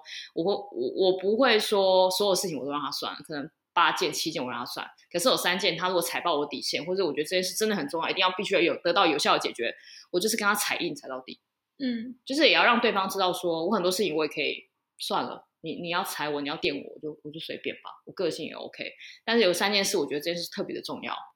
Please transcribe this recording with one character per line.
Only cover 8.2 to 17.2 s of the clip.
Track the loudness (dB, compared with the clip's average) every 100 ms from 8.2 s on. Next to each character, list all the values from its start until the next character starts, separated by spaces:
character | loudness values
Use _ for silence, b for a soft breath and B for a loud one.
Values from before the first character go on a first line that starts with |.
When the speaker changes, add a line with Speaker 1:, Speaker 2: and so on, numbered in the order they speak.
Speaker 1:
要 | 2
必 | 0
须 | 0
要 | 2
有， | 2 2
得 | 0
到 | 4 4
有 | 4
效 | 2
的 | 2
解 | 0
决， | -4 -6 B B B B
我 | -2
就 | 0
是 | 0
跟 |
他 | 2
踩 | 2 0 -2
硬 | -2
踩 | -4 -8
到 | -10
底。 | -10 -18 _ _ _ _
Speaker 2:
嗯。 | -4 -4 -8 -12 -6
Speaker 1:
就 |
是 | 4 6
也 |
要 | 8
让 | 6 6
对 | 4
方 | 2 0
知 | 0
道 | 0
说， | 0 -2 0
我 | 0
很 | 2
多 | 2
事 | 2
情 | 0
我 | 2 0
也 |
可 | 0
以 | -4 -4 -10 _ _ _
算 | -4 -2
了， | -2 -6 -14 _
你， | -10 -8
你 | -4
要 | -4
踩 | -4 -4 -2
我， | -2
你 | -4
要 | -2
电 | -2 -2
我， | -8 -10
我 |
就， | -10 -10